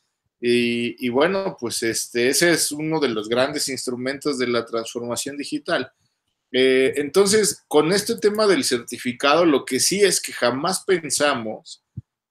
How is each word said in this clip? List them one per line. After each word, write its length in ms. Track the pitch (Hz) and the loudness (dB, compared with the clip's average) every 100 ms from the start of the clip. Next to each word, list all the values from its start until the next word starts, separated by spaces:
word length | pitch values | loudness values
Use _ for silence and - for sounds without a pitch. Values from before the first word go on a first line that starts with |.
| _ _ _ _ | _ _ _ _
Y, 640 | 120 120 120 120 120 - 127 | 0 2 2 -2 -4 -4 -2
y 20 | |
bueno, 480 | 120 165 196 190 - | 2 2 0 -6 -6
pues, 240 | 117 - | -8 -4
este, 460 | 117 110 - 120 123 | -4 -4 -4 -2 0
ese 220 | 131 175 | 2 2
es 200 | 160 - | 2 0
uno 280 | 151 156 156 | -4 -4 -2
de 80 | 139 | -2
los 200 | 110 104 | -2 -2
grandes 400 | 120 135 147 - | 0 0 -2 -6
instrumentos 720 | 127 - 123 127 139 151 131 | -6 -6 -6 -6 -6 -4 -4
de 100 | 131 | -2
la 180 | 120 113 | -2 -2
transformación 720 | 113 113 123 120 117 - 143 | -6 -6 -8 -8 -6 -8 -8
digital. 540 | 135 151 165 156 127 _ _ _ _ _ _ | -8 -8 -4 -4 -6 _ _ _ _ _ _
Eh, 400 | 127 131 131 131 - | 2 4 4 2 0
entonces, 680 | 143 190 196 214 196 - - | 0 2 4 4 2 -2 0
con 220 | 151 160 | 2 4
este 240 | 196 214 233 | 2 -2 0
tema 280 | 208 214 214 | 0 2 2
del 180 | 160 | 2
certificado, 840 | 127 120 - 117 123 120 143 156 175 | 2 -2 -4 -8 -6 0 4 4 4
lo 180 | 131 | 2
que 160 | - 131 | 0 -2
sí 220 | 113 190 | 0 2
es 180 | 196 - | 2 2
que 120 | - | -4
jamás 520 | - 120 131 165 185 | -2 0 0 -2 -4
pensamos 1000 | - 185 151 - 147 127 113 110 - - _ - - _ _ | 0 -2 0 0 0 0 -4 -10 -14 -20 _ -20 -20 _ _